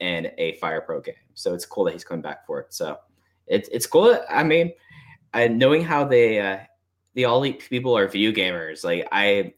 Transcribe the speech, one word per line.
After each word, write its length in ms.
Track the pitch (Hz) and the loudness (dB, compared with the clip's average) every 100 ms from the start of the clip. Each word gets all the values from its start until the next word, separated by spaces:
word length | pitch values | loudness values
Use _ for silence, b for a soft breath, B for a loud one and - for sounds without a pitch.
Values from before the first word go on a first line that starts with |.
in 320 | 90 85 80 - | -6 -4 -6 -4
a 180 | 82 - | -4 -4
Fire 240 | 85 80 | -6 -6
Pro 200 | - 78 | -6 -8
game. 140 | - - _ | -10 -14 _
So 200 | - 92 | -8 -6
it's 100 | 87 | -6
cool 200 | - - | -6 -4
that 80 | 90 | -2
he's 100 | 85 | -4
coming 200 | - 82 | -8 -10
back 220 | 76 71 - | -10 -12 -10
for 120 | 71 | -10
it. 160 | - | -10
So 240 | - 80 71 _ _ _ _ - | -10 -10 -10 _ _ _ _ -2
it's, 220 | 101 - | -2 -2
it's 180 | 117 - | -6 0
cool. 320 | 160 220 - - | 4 6 4 0
I 140 | 117 | -2
mean, 300 | 156 165 175 - B B B B _ | 2 2 0 -4 B B B B _
I, 120 | 113 117 | 0 2
knowing 380 | 113 131 156 | 4 4 4
how 200 | 170 147 | 2 0
they, 360 | 135 123 117 107 | 4 4 4 2
uh, 180 | 98 95 - _ _ _ _ | -2 -6 -10 _ _ _ _
the 120 | 127 123 | -2 0
All 100 | 123 | 2
Elite 320 | 139 - - | 0 -4 -6
people 280 | 127 127 113 | -4 0 2
are 120 | 95 | 2
video 240 | 98 107 | 2 0
gamers, 500 | 104 92 87 80 76 | 0 -2 -4 -8 -8
like, 240 | 90 87 - | -4 -4 -2
I, 420 | 101 101 101 92 | 0 2 2 -2